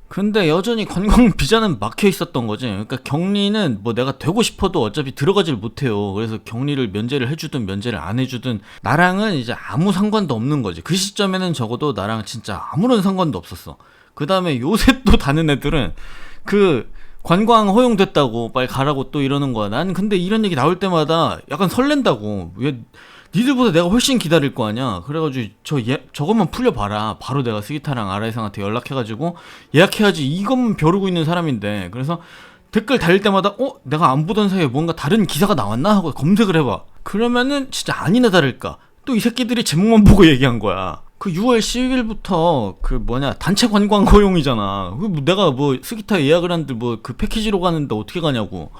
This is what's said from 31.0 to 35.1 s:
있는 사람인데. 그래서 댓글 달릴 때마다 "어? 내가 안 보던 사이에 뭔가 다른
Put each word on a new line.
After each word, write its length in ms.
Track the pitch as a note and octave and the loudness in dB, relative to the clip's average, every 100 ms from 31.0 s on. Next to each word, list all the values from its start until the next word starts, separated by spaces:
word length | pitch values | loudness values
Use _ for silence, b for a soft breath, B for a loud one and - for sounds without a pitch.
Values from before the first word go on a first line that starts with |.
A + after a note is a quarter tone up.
| F#3+ | 0
있는 160 | F3 | -2
사람인데. 680 | D#3 F3 D#3+ A#2 G#2 G#2 F2 | -2 -2 -2 -4 -4 -6 -8
그래서 260 | A#2+ C#3 E3+ B B B B _ | -8 -6 -8 B B B B _
댓글 280 | A3 A3 A#3 | -4 0 0
달릴 220 | E3+ F#3+ | 4 2
때마다 280 | G#3 G3 G3 G3+ | 4 2 0 -2
"어? 180 | C4+ - | -6 -6
내가 280 | B2+ D3+ D#3+ | -6 0 2
안 140 | C#3 D#3+ | 2 0
보던 240 | G#3+ G3+ | 0 0
사이에 160 | F#3 C#3+ | 0 0
뭔가 260 | C3+ E3+ E3 | 0 -2 -2
다른 280 | - | 0